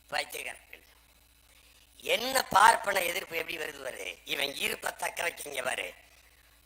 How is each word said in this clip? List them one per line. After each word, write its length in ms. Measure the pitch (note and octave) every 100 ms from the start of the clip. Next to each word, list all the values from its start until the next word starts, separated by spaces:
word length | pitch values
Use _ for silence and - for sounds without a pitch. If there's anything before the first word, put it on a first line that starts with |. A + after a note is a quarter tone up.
| -
பைத்தியக்காரன். 540 | A#2+ D3 - B2 B2 - E2+ - - - - - - - - - - - -
என்ன 320 | - F#3 B3 C4 -
பார்ப்பன 520 | F#3+ G#3+ - - G3
எதிர்ப்பு 320 | F3 F3+ F#3 E3
எப்படி 220 | E3 D#3+
வருது 240 | D#3 C#3
பாரு. 240 | B2+ - - -
இவன் 280 | - C#3+ C#3 C#3+
இருப்ப 360 | G#3 - -
தக்க 260 | - F3+ -
வைக்கங்க 400 | E3+ - D3 C3+
பாரு. 240 | B2 A2+ F#2 - - - - - - -